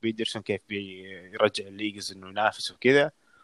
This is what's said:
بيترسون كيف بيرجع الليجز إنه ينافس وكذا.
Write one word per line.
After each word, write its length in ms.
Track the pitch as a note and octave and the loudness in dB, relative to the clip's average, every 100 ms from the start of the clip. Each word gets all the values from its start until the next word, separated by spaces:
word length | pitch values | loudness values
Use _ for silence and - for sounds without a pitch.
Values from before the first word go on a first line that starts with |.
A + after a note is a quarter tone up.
بيترسون 400 | A2+ A2 A2 A2 | -2 -2 -4 -4
كيف 180 | G2 G2+ - | -4 -4 -4
بيرجع 960 | G2+ G2 F#2+ F#2+ F#2 F#2 G#2+ G#2+ - G2 | -8 -8 -12 -14 -16 -10 2 2 2 -10
الليجز 460 | G2 G#2+ G2+ G2 | -6 -6 -6 -10
إنه 160 | F#2+ F#2 | -12 -8
ينافس 420 | G2+ G#2+ - - | 0 0 0 -10
وكذا. 400 | - B2 C#3+ D3+ - _ _ | 0 6 6 4 -2 _ _